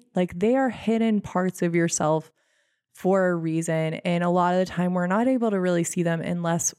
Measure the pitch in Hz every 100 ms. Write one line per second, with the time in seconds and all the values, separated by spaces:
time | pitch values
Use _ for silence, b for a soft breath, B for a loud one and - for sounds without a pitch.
0 | _ - 180 175 208 254 262 - - 226
1 | 226 214 - 185 185 - 175 170 165 -
2 | 156 156 151 _ _ _ _ _ _ -
3 | 180 190 185 175 160 160 165 160 160 160
4 | - 175 175 180 175 180 185 - 180 180
5 | 175 196 240 262 226 202 180 175 165 -
6 | 170 165 - 175 170 170 -